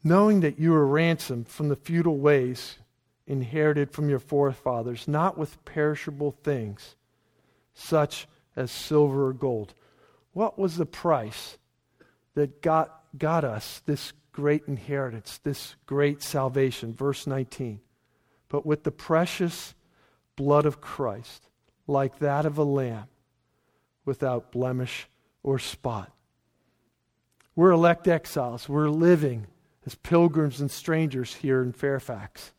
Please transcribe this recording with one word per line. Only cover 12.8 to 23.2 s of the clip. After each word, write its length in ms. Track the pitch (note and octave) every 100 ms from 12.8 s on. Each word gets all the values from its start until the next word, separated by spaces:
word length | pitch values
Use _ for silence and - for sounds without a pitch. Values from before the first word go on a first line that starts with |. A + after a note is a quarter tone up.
| E3 - _ C3+
got 260 | D#3 E3
us 380 | C#3+ G#2+ - - -
this 280 | D3 - - _
great 320 | - D3 D3+ D3+
inheritance, 720 | C3 - C#3 C3 A2+ - -
this 320 | D3 C#3 - - -
great 380 | C#3 D3 C#3+
salvation? 680 | - C#3+ C3 C3 C3+ B2 A2+ A#2
Verse 320 | C#3 C3+ -
nineteen, 540 | C3+ B2+ - B2 G#2+ _ _ _ _ _ _ _
"But 160 | C#3+ D#3
with 180 | D3+
the 80 | -
precious 840 | - - D#3+ F3 - F3 - - _ _ _ _ _ _ -
blood 300 | C#3 C#3+ D3
of 160 | C3+
Christ, 680 | - - C3 G2+ - - _ _ _ _ -
like 320 | C#3 C3+ -
that 260 | D3 C#3+ D#3
of 100 | D3
a 60 |
lamb, 420 | D3 C#3 B2+ A2+ A2 _